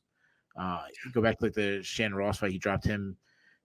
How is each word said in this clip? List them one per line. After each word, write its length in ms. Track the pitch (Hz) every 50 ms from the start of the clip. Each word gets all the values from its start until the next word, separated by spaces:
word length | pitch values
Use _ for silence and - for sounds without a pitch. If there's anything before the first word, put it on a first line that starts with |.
| _ _ _ _ _ _ _ _ _ _ - -
Uh, 260 | 92 92 87 85 73 - - - -
you 60 | 131
go 100 | 123 120
back 180 | 110 113 110 -
to, 60 | 120
like, 80 | 110 -
the 280 | 110 104 101 101 98 92
Shannon 320 | - - - 113 107 98
Ross 220 | 98 101 104 101 -
fight. 140 | 107 101
He 60 | 92 90
dropped 280 | - 101 98 95 -
him 320 | - 107 101 98 98 92 - _ _ _ _ _ - _ _ _